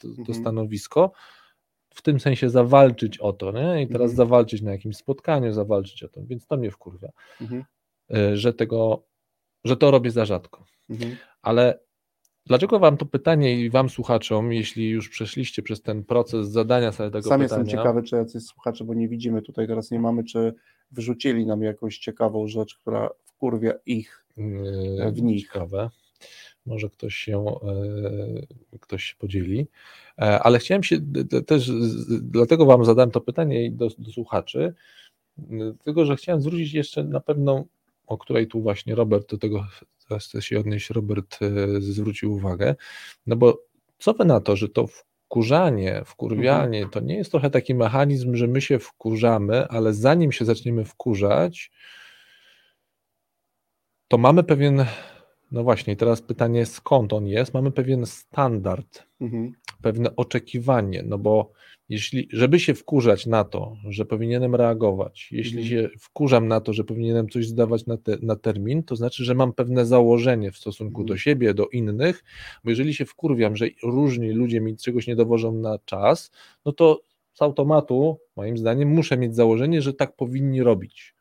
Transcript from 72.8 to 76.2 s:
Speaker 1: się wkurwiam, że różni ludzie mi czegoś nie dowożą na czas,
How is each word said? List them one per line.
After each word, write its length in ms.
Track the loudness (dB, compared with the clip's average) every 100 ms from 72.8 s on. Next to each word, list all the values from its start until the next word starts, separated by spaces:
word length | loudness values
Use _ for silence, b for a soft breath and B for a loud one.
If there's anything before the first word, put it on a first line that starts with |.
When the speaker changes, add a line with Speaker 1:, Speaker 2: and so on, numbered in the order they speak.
| -2
Speaker 1:
się 120 | -4 -8
wkurwiam, 500 | -6 -2 2 0 0
że 100 | -4 -4
różni 480 | -4 0 0 0 -2
ludzie 300 | 0 0 0
mi 160 | -4 -6
czegoś 300 | -4 -4 -2
nie 80 | 0
dowożą 360 | 2 2 0
na 280 | -2 -4 -6 -8
czas, 460 | 0 2 2